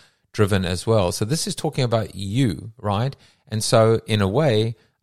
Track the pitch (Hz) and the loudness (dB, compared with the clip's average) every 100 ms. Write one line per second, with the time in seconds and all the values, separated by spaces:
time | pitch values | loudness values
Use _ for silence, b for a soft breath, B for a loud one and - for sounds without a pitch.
0 | b b b - 101 101 87 90 - 113 | b b b 0 2 2 0 -4 0 2
1 | 90 - 107 160 208 - 156 147 123 113 | 2 -2 -4 -4 -4 -4 -6 -2 -2 -2
2 | - - 98 113 131 82 113 - 104 101 | -4 -8 -4 0 0 -2 -10 -8 -4 -2
3 | 131 - b b _ 110 - 117 110 113 | -2 -6 b b _ -6 2 4 4 2
4 | - 107 95 113 156 107 113 113 b b | 0 0 2 2 2 2 0 -4 b b